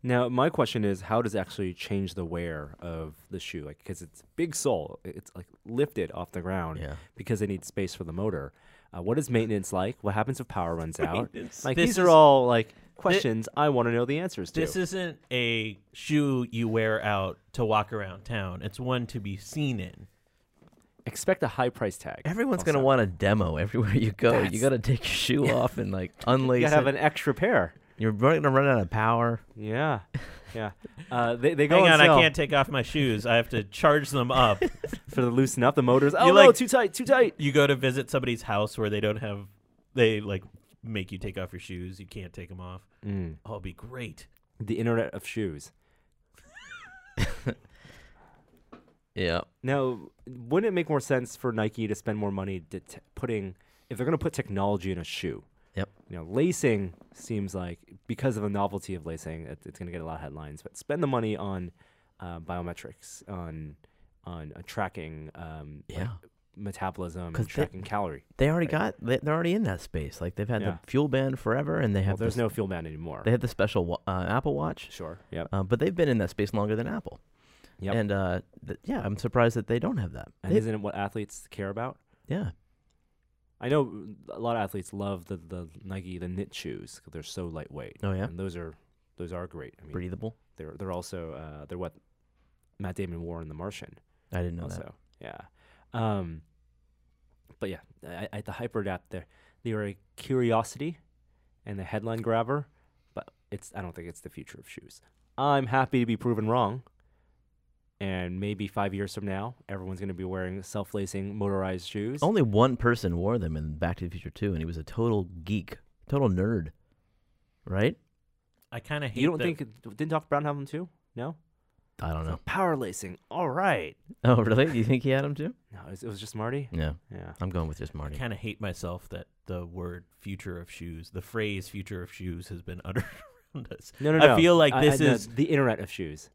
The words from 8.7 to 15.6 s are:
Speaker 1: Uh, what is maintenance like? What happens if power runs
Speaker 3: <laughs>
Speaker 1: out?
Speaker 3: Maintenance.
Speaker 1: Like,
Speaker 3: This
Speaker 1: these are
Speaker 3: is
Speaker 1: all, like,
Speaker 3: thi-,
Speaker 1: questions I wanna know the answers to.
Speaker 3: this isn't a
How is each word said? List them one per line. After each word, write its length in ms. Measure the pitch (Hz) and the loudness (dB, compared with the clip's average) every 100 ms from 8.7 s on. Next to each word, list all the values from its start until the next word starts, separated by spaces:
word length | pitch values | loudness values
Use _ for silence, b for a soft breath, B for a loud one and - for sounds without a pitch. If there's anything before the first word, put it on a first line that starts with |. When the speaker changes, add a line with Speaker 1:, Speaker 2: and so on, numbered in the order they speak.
| b b - | b b -6
Speaker 1:
Uh, 60 | |
what 160 | 87 127 | 0 0
is 100 | 135 | 4
maintenance 440 | 117 113 104 95 | 2 4 0 0
like? 240 | 95 95 127 | 0 0 -2
What 120 | 104 | -2
happens 260 | 104 113 131 | 0 0 -2
if 80 | 123 | -4
power 260 | 104 85 | -2 -2
runs 240 | 85 80 - | -2 -4 -2
Speaker 3:
<laughs> 0 | |
Speaker 1:
out? 140 | - 90 - | -2 0 -4
Speaker 3:
Maintenance. 300 | 233 240 - 139 | -8 -12 -8 -2
Speaker 1:
Like, 100 | 135 | 2
Speaker 3:
This 140 | 226 | 2
Speaker 1:
these 80 | 190 | 6
are 60 | |
Speaker 3:
is 40 | 180 | 10
Speaker 1:
all, 380 | 160 151 139 123 | 12 12 10 8
like, 220 | 117 110 | 4 2
Speaker 3:
thi-, 40 | - b - | -8 b -2
Speaker 1:
questions 520 | 190 190 139 110 110 - | 2 4 2 0 -2 2
I 120 | 147 | 2
wanna 240 | 131 117 | 4 2
know 140 | 117 123 | 2 0
the 120 | 147 | -2
answers 320 | 180 - 87 | -4 -6 -6
to. 80 | - | -2
Speaker 3:
this 140 | 160 | -2
isn't 440 | 175 180 190 180 - _ | -2 -4 -4 -6 -8 _
a 480 | 127 117 113 | -2 0 0